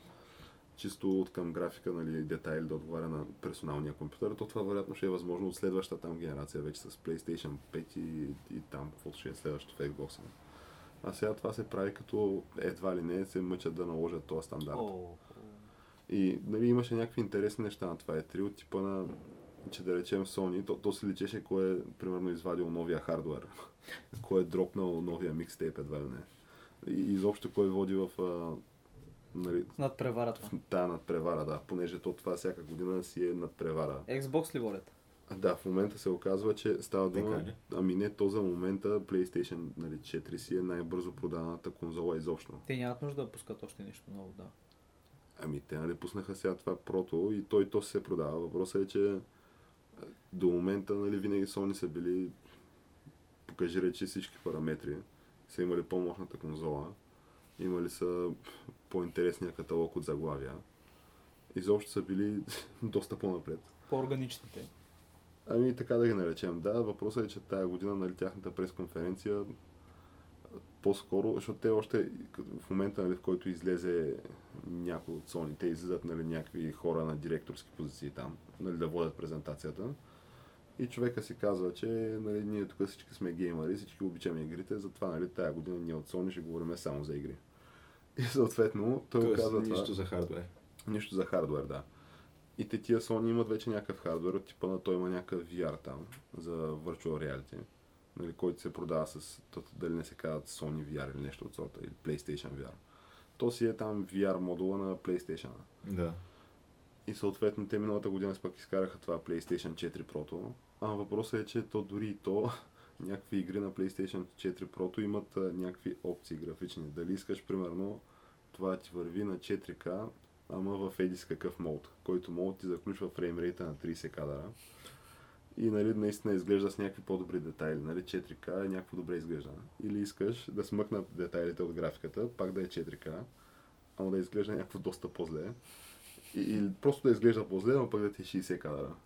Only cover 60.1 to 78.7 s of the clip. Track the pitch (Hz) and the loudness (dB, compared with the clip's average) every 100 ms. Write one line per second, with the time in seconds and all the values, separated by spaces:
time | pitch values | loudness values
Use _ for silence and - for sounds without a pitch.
60.1 | 73 80 71 65 71 - - - - - | -2 0 -2 -6 -10 -14 -20 -20 -20 -20
61.1 | - - - - - 92 104 - - 87 | -20 -20 -20 -8 -4 4 4 4 -2 0
62.1 | 95 104 104 101 - - - 113 101 - | 2 2 2 -4 -8 -10 -6 0 0 0
63.1 | 95 98 90 78 78 - - - 131 131 | -2 0 0 -2 -8 -8 -20 -2 0 0
64.1 | 135 131 - - - - - - - - | 0 -2 -6 -12 -12 -14 -16 -20 -20 -20
65.1 | - - - - 117 127 123 120 120 117 | -20 -20 -20 0 4 4 4 2 6 6
66.1 | 104 87 82 92 85 87 117 110 101 104 | 6 2 0 -2 0 2 2 2 0 -2
67.1 | 120 107 98 - 98 92 90 98 98 92 | 0 -2 -4 -4 0 2 0 0 0 0
68.1 | 90 92 98 92 87 92 - 90 - 87 | 0 -4 -4 -8 -2 -4 -2 -6 -2 -2
69.1 | 95 107 104 101 - - - - - - | -2 0 0 -2 -8 -16 -20 -20 -20 -20
70.1 | - - - - 95 - - 98 101 - | -20 -20 -20 -16 -16 -16 0 2 2 2
71.1 | 98 107 - - 101 113 110 107 113 196 | 2 2 0 -2 0 4 4 4 2 2
72.1 | - - - - - - 95 98 98 92 | -2 -10 -10 -8 -8 -2 2 2 2 0
73.1 | 90 - 90 98 85 90 90 87 85 78 | 2 2 0 0 0 2 2 4 2 2
74.1 | 57 - - - - - 87 87 82 - | -2 -6 -14 -16 -12 -8 -4 -2 -4 -4
75.1 | 80 73 87 80 76 90 80 90 87 85 | -8 -6 -4 -4 0 0 0 -2 -2 -2
76.1 | 82 82 82 78 87 80 76 87 80 78 | -2 0 -2 -4 -4 -4 0 0 2 2
77.1 | 76 78 80 - - - - 76 - 71 | -2 0 -2 -2 -12 -12 -8 -8 -6 -8
78.1 | 71 65 82 - - 90 | -6 -8 -10 -16 -6 -4